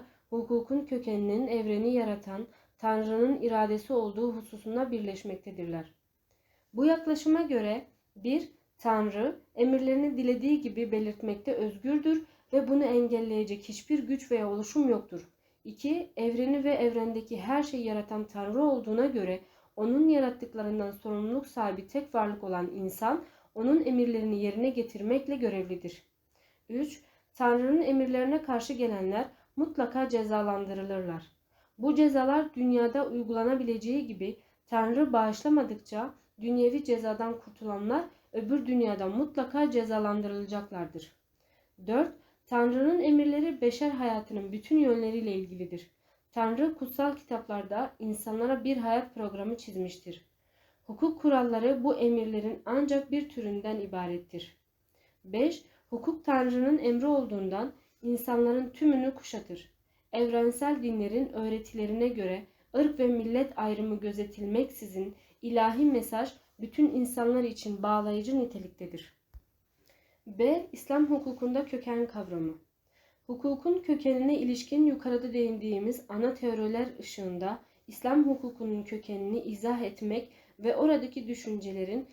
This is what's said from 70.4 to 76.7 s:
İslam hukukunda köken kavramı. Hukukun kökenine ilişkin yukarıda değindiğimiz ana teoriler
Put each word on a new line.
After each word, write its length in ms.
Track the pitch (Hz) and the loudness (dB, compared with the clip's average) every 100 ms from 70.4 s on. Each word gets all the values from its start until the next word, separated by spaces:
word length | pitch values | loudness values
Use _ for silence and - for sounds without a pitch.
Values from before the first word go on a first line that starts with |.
| 247 339 - | 4 2 0
İslam 340 | - - 277 294 | -12 -2 2 4
hukukunda 600 | 285 262 247 247 254 277 | 2 -2 -4 -2 -2 -2
köken 420 | 247 247 233 233 | -6 -4 -2 -2
kavramı. 500 | 214 180 170 160 156 _ _ _ _ _ _ - | -4 -8 -4 -6 -8 _ _ _ _ _ _ -14
Hukukun 540 | 247 277 277 349 359 | -4 -2 0 0 0
kökenine 560 | - 294 269 254 269 294 | 0 0 2 2 2 2
ilişkin 480 | 247 240 - 285 302 | 0 -2 0 4 4
yukarıda 480 | 262 254 240 247 | 4 0 -2 -2
değindiğimiz 720 | 240 233 226 214 202 214 - - | 0 0 -2 -2 -2 -2 -4 -6
ana 240 | 208 247 | -2 -2
teoriler 560 | 254 247 220 214 | 0 -2 -2 -2